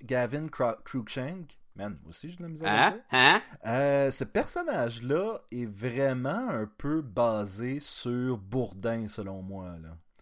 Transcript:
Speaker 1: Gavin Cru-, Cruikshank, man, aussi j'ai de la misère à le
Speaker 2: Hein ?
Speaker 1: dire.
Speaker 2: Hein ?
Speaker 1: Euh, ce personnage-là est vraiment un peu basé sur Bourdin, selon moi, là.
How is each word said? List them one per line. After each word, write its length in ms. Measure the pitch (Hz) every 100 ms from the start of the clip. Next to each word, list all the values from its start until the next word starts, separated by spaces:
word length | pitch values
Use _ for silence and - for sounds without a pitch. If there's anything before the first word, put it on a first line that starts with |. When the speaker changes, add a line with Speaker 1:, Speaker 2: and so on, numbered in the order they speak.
Speaker 1:
Gavin 440 | 127 127 120 143 156
Cru-, 260 | - 123 113
Cruikshank, 720 | - 131 107 135 131 190 156 - - -
man, 200 | 208 170 -
aussi 200 | - 156
j'ai 80 | 175
de 60 |
la 60 | 170
misère 200 | 156 101
à 40 |
le 80 | 107
Speaker 2:
Hein ? 100 | 143
Speaker 1:
dire. 100 | 214 -
Speaker 2:
Hein ? 300 | 131 135 202 - - 113
Speaker 1:
Euh, 440 | 123 143 139 139
ce 140 | -
personnage-là 1160 | - 208 302 349 339 190 117 117 123 156 214 220 -
est 140 | 120 117
vraiment 840 | 101 123 120 139 127 131 196 254
un 160 | 127 107 -
peu 220 | 143 156
basé 800 | 135 95 117 107 101 95 123 143
sur 600 | - - 123 123 127 117
Bourdin, 680 | 95 127 117 95 113 117 107
selon 340 | - 95 95
moi, 340 | 92 95 90 85
là. 140 | 80 82 _ _